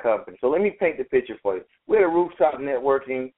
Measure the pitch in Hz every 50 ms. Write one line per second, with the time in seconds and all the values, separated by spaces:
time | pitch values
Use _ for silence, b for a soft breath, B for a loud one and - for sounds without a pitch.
0 | - 117 110 101 - - 90 - - 127 147 175 208 208 - - 190 170 151 139
1 | 127 - - 127 123 - 110 - - 101 95 92 - - _ _ _ - - 220
2 | 190 170 165 170 175 170 - - 175 156 143 127 135 143 139 123 127 139 135 135
3 | 135 131 131 127 131 131 -